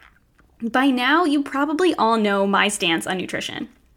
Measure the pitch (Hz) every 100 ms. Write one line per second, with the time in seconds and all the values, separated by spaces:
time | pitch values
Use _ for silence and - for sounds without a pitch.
0 | - _ _ _ _ - 233 254 277 247
1 | 247 320 349 285 277 269 294 311 359 -
2 | 226 226 208 202 196 196 196 - 180 165
3 | - 185 - - - - - _ _